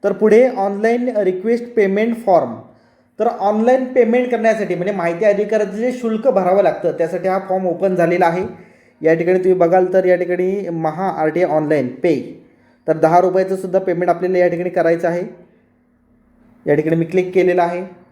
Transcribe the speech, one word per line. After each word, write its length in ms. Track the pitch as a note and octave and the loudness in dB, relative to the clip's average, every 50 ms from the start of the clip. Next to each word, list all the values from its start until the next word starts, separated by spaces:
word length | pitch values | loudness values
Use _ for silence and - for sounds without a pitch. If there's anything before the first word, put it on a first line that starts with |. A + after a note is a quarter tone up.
| - | -2
तर 100 | - - | -2 -2
पुढे 360 | F#3+ - G#3+ G3+ A3+ B3+ B3+ | 2 4 4 6 6 6 4
ऑनलाइन 680 | C4 G3 G3 G3+ G3+ G3+ G#3+ A3+ A#3 B3 A#3+ B3+ A#3 G#3 | 2 -2 -4 -4 -4 -2 -2 0 0 0 -2 -2 -2 0
रिक्वेस्ट 560 | G3+ F#3+ F#3 F#3 - A3+ A#3 A#3 A#3 A#3+ - | 0 0 -2 -2 -2 -2 -2 -2 -2 -4 0
पेमेंट 420 | - G#3 G3 F#3+ G3+ A3 A#3 A3+ A3+ - | 0 0 2 2 0 0 -2 -2 -4 0
फॉर्म. 300 | - F#3 E3 C#3 A#2+ A2+ A2 - - - _ _ _ _ _ _ _ _ _ | 2 4 4 2 0 -8 -14 -16 -20 -20 _ _ _ _ _ _ _ _ _
तर 80 | G#3+ A#3+ | -2 -2
ऑनलाइन 580 | - - F#3+ G3+ G#3+ G#3+ A3 A#3+ B3+ C4 C4 | -2 0 -2 -2 0 2 2 4 2 2 2
पेमेंट 460 | B3 - C4 A#3+ A3 A#3 B3 B3+ A#3+ | -2 0 2 2 2 2 0 0 0
करण्यासाठी 440 | A#3+ A3+ G#3+ A3+ A3 G#3+ G#3 F3+ F3+ | -2 0 2 0 0 0 -2 -4 -4
म्हणजे 180 | E3+ F3 F#3+ G#3 | -4 -4 -4 -4
माहिती 320 | G3 E3+ E3+ E3+ E3+ A3 | -2 -2 -4 -2 0 2
अधिकाराचं 460 | G#3+ G3+ G3 G#3 G#3 A3 G#3+ G#3+ F#3+ | 2 2 2 0 -2 0 -2 -2 -2
जे 200 | F#3 G#3 A3+ B3+ | -4 -4 -4 -4
शुल्क 360 | B3 B3 - A3+ A3 A3 A3 C#4 | -4 -4 -4 -4 -4 -2 0 0
भरावं 360 | - G3 F#3 F3 F#3 G3+ G3 | 0 2 2 2 2 4 2
लागतं 280 | E3+ - - - F3 | 2 0 0 -4 -4
त्यासाठी 360 | - - E3+ D#3 E3 F3+ - F#3 | -2 -2 -4 -4 -4 -4 -4 -2
हा 120 | F#3 G3 | -2 -2
फॉर्म 280 | F#3+ - F#3 F#3+ F#3 F3+ | -2 -2 -4 -2 -2 -2
ओपन 280 | E3 F3 F#3+ G3 F#3 | -4 -2 -2 -2 0
झालेला 300 | F3 E3+ E3 F3 F3 E3+ | 2 0 2 2 2 2
आहे. 460 | E3+ E3 F3+ F#3+ A#3 - - - - _ _ _ _ _ _ | 0 0 -2 -6 -8 -10 -16 -20 -20 _ _ _ _ _ _
या 120 | D3+ D#3+ E3 | 2 2 2
ठिकाणी 240 | E3 E3+ E3+ F#3 F#3 | 2 2 2 2 2
तुम्ही 160 | F#3 F#3 F#3 | 2 2 2
बघाल 400 | F3+ F3 E3+ F3 F#3 F3+ F3+ F#3 | 2 2 4 4 2 2 2 2
तर 120 | F#3+ F#3 | 0 2
या 100 | F#3 F3+ | 2 2
ठिकाणी 540 | F3 F3+ E3+ F3+ F3+ F#3 F#3 F#3+ G3+ G3 F3 | 0 0 -2 -2 -2 -2 -2 -2 -4 -6 -6
महा 400 | E3+ E3 D#3+ D#3 D3+ D#3+ F#3+ F#3+ | -8 -4 -4 -6 -4 -4 -6 -6
आरटीआय 360 | - D3 D#3 D#3 D#3 E3+ F3+ | -4 -2 -2 -2 0 0 0
ऑनलाइन 420 | D#3+ D3 D#3 D3+ D3 D#3 D3 B2+ B2 | 2 0 0 0 0 0 0 0 -4
पे, 580 | B2 - - F3+ D#3+ C3 - - - - - _ _ _ _ _ _ _ _ - | -6 -4 0 0 0 0 -4 -10 -16 -20 -20 _ _ _ _ _ _ _ _ -4
तर 100 | D#3 D#3+ | -2 2
दहा 240 | D3+ D#3 E3 F3 | 2 4 4 6
रुपयाचं 340 | F3+ F#3+ F#3 F#3+ F#3+ F#3+ F#3+ | 4 4 2 0 0 0 -2
सुद्धा 240 | F#3 - F#3 F3 F#3+ | -6 -6 -2 -2 -2
पेमेंट 300 | F#3+ - F3 E3+ F3+ F3 | 0 0 -2 -2 0 0
आपल्याला 280 | E3+ E3+ F3+ F3+ F#3 F3+ | 0 0 0 -2 2 2
या 100 | F3+ F3 | 2 2
ठिकाणी 220 | E3+ E3 F3 F3+ | 0 -2 -6 -4
करायचं 380 | F3 F#3 E3 E3 E3+ E3+ F3 F3 | -2 0 2 2 0 0 0 -2
आहे. 160 | E3+ F3 F#3 A3 - - - _ _ _ _ _ _ _ _ _ _ _ _ _ _ _ _ _ _ _ _ _ _ _ _ - | -2 -2 -6 -8 -12 -20 -20 _ _ _ _ _ _ _ _ _ _ _ _ _ _ _ _ _ _ _ _ _ _ _ _ 0
या 80 | D3 | 0
ठिकाणी 200 | D3 D3+ D#3+ D#3+ | 0 2 0 0
मी 100 | E3 E3 | 0 -2
क्लिक 280 | D#3+ E3+ F#3 F3+ F3+ - | -2 -2 -2 -2 0 0
केलेलं 300 | F#3+ F3+ F#3 F3+ F3 F3 | 0 2 2 2 0 0
आहे. 220 | F3 F3 F3+ F#3+ F#3+ - - - _ | 0 -2 -6 -10 -12 -16 -20 -20 _